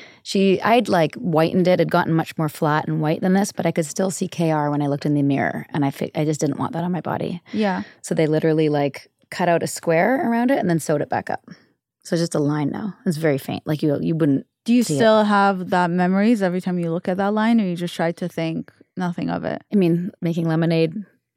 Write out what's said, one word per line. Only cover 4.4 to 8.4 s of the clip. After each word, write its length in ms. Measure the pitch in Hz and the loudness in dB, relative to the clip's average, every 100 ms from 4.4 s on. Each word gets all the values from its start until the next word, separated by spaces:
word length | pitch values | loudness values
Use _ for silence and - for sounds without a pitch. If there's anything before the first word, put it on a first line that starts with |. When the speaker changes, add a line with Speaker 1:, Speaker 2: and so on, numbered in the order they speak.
| 165 | 0
Speaker 1:
R 200 | 151 147 | 0 0
when 100 | 147 | 0
I 60 | 143 | -2
looked 180 | 143 151 | -2 0
in 80 | |
the 80 | 147 | 0
mirror, 440 | 139 135 82 - - | 2 0 -2 -4 -6
and 140 | 156 | -2
I 60 | 139 | -2
fi-, 180 | - - 165 | -4 -6 -2
I 80 | |
just 160 | 151 151 | -2 0
didn't 180 | 151 - | -2 -4
want 140 | - | -6
that 100 | 165 | -4
on 80 | 175 | -4
my 100 | 180 | -4
body. 420 | - - - 175 - | -4 -4 -4 -8 -8
Speaker 2:
Yeah. 320 | 208 202 185 - - | -4 -2 -4 -8 -12
Speaker 1:
So 100 | - | -6
they 120 | 165 156 | 0 2
literally, 420 | 156 | 2